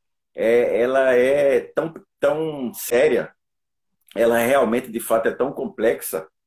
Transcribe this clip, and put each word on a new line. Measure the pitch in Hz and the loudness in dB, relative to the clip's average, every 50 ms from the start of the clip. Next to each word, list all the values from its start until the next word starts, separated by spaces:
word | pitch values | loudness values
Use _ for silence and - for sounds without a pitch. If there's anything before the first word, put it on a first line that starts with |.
| _ _ _ _ _ _ _ | _ _ _ _ _ _ _
é, | - 98 113 117 120 117 - 87 107 | -2 0 2 4 4 2 2 0 0
ela | 120 127 131 135 135 131 127 | 0 0 0 2 2 2 4
é | 123 123 131 139 147 143 139 131 117 | 4 4 2 2 2 2 2 2 0
tão, | - - - 143 156 165 160 - - _ _ _ | -2 -2 -4 -4 -4 -4 -8 -12 -20 _ _ _
tão | - 143 147 156 160 160 147 139 127 110 98 | 0 0 0 0 -2 -4 -6 -6 -8 -8 -8
séria, | - - - - 123 143 151 123 95 78 - - _ _ _ _ _ _ _ _ _ _ _ _ _ _ _ - | -10 -6 -2 0 2 2 2 2 0 -2 -6 -12 _ _ _ _ _ _ _ _ _ _ _ _ _ _ _ -2
ela | 98 117 117 117 117 | 0 2 2 2 2
realmente, | 117 120 139 139 123 107 113 123 - 113 | 2 2 2 2 2 2 0 -2 -4 -6
de | 110 117 | -8 -8
fato, | - - 113 110 - 110 | -2 0 0 0 0 -2
é | |
tão | - - 123 143 | -2 -2 -4 -4
complexa, | - - 135 107 - - 107 156 - - - - 98 85 - - _ _ _ | -4 -6 -10 -10 -6 -2 0 0 0 -2 -4 -8 -8 -8 -8 -12 _ _ _